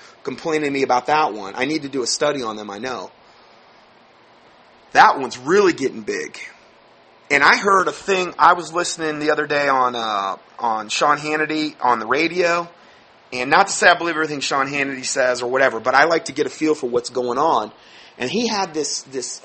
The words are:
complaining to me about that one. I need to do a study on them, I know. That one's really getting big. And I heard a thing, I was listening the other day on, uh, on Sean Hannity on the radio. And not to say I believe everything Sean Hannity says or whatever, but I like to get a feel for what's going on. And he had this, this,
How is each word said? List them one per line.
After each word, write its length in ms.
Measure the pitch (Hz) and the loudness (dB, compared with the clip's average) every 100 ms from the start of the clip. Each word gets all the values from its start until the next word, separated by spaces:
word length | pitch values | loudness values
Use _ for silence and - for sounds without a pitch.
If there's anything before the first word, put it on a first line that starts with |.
| - - | -16 -16
complaining 420 | - 123 165 156 147 | -12 -8 -4 -2 -2
to 60 | |
me 120 | 139 | 0
about 240 | 131 123 123 | 2 2 2
that 260 | 151 156 | 2 2
one. 200 | 104 98 101 | -2 -8 -4
I 80 | 131 | -4
need 160 | 160 | -4
to 80 | 139 | -4
do 120 | 135 | -6
a 60 | 117 | -4
study 360 | - 151 139 | -2 -2 -2
on 120 | 117 107 | -6 -8
them, 140 | 104 | -10
I 80 | 101 | -10
know. 340 | 123 117 92 - - - - - - - _ _ _ _ _ _ - - - - - | -8 -10 -12 -18 -20 -20 -20 -20 -20 -20 _ _ _ _ _ _ -20 -20 -20 -20 -2
That 260 | 135 196 - | 6 6 6
one's 180 | 131 123 | -4 -6
really 360 | 127 190 196 | 0 4 4
getting 280 | 127 131 110 | 4 -2 -4
big. 380 | 104 101 73 - - - - _ _ _ _ _ - | -6 -6 -6 -12 -18 -20 -20 _ _ _ _ _ 0
And 120 | 143 | 4
I 140 | 147 240 | 6 4
heard 300 | 202 190 170 | 4 2 2
a 40 | |
thing, 420 | 139 - 196 180 - | -2 -2 0 0 2
I 140 | 151 | 4
was 200 | 175 160 | 4 0
listening 460 | 165 170 - 160 151 | -4 -4 -4 -4 -4
the 120 | 147 | 0
other 140 | 151 147 | 0 0
day 220 | 147 143 | 0 2
on, 280 | 135 123 120 | 2 2 0
uh, 420 | 113 104 98 90 - - | -4 -4 -4 -6 -12 -6
on 320 | 117 110 104 | -4 -2 -4
Sean 280 | - 151 147 | 0 0 0
Hannity 580 | 151 156 151 156 156 - | 0 -2 -2 -2 -4 -2
on 200 | 123 117 | 0 0
the 80 | 110 | 0
radio. 640 | 131 165 175 175 170 170 - - - - _ - | 0 0 0 0 0 -4 -12 -20 -20 -20 _ -12
And 200 | 123 127 | -6 2
not 160 | 156 196 | 4 4
to 60 | |
say 140 | - 202 | 4 4
I 80 | 175 | 4
believe 200 | 170 156 | 2 -2
everything 240 | 156 147 | -2 -4
Sean 280 | - 147 135 | -2 0 0
Hannity 380 | 143 139 131 127 | -2 -4 -4 -6
says 380 | 139 127 123 | 0 0 0
or 80 | 123 | 0
whatever, 280 | 131 131 113 | 2 2 0
but 140 | 110 | 2
I 120 | 131 156 | 4 4
like 200 | 165 165 | 2 -2
to 60 | |
get 160 | 135 135 | -4 -4
a 20 | |
feel 240 | - 156 | -2 0
for 160 | 151 127 | 0 0
what's 200 | 120 120 | -2 -4
going 280 | 123 123 120 | -4 -2 0
on. 340 | 156 131 107 - - - - - | 2 2 0 -10 -20 -20 -20 -8
And 120 | 123 | -4
he 180 | 170 240 | -2 -2
had 260 | 214 190 | -2 -4
this, 300 | 156 143 - | -4 -4 -6
this, 360 | - 131 123 - | -10 -10 -10 -10